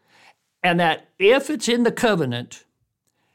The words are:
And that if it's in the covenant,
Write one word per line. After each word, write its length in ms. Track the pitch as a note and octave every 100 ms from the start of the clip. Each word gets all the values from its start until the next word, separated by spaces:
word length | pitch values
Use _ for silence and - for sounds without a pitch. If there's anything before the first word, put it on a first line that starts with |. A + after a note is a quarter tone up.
| _ _ - _ _ _
And 160 | F3+ F3
that 300 | E3+ D3+ - -
if 320 | G3 C4 C4+
it's 180 | D4+ -
in 140 | A#3+
the 100 | A#3+
covenant, 720 | A#3+ A#3 F#3+ C3+ A#2+ A#2+ - _ _ _ _ _ _ _